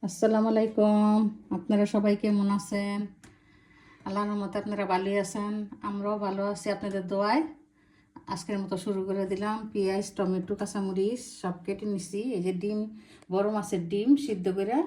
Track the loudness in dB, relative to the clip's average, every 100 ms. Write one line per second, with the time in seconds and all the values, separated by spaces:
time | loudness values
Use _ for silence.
0 | -6 2 4 4 4 4 2 4 4 6
1 | 6 6 4 -2 -6 -6 2 2 4 4
2 | 4 2 2 2 2 0 -2 -4 -2 -4
3 | -6 -10 -20 -20 _ _ _ -20 -20 -14
4 | -6 -2 -2 -2 -2 -4 -4 -2 0 2
5 | 2 0 0 -2 -2 -4 -6 -8 -6 -4
6 | -2 -2 -2 -2 -2 -2 -4 -4 -2 -4
7 | -2 0 2 2 0 -6 _ _ _ _
8 | _ -20 -8 -8 -4 -4 -2 -4 -2 -2
9 | 0 -2 0 -2 -2 -4 -4 -2 0 0
10 | -2 -2 0 0 -2 -4 -4 -4 -2 0
11 | 0 -2 -8 -8 -6 -6 -6 -6 -4 -4
12 | -4 -6 -4 -2 0 -2 -2 -2 -4 -8
13 | -20 -20 -4 2 2 0 -2 -2 -2 -2
14 | 4 4 4 -2 -2 0 0 0